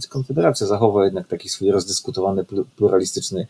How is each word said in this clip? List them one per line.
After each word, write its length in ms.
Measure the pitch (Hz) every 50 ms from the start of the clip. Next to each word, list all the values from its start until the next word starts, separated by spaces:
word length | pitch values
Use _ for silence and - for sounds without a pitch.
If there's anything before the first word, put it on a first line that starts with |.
| - -
Konfederacja 580 | - 139 131 - 139 160 170 160 131 - 107
zachowa 380 | 98 104 101 113 107 101 101 98
jednak 220 | 98 92 92 90
taki 220 | - 90 85 - -
swój 220 | - - 95 98
rozdyskutowany, 720 | 98 98 87 98 95 - - - - 95 92 98 95 98 90
plu-, 220 | - 101 98 90 - _
pluralistyczny 720 | - 104 98 95 92 92 92 - - - - 95 90 101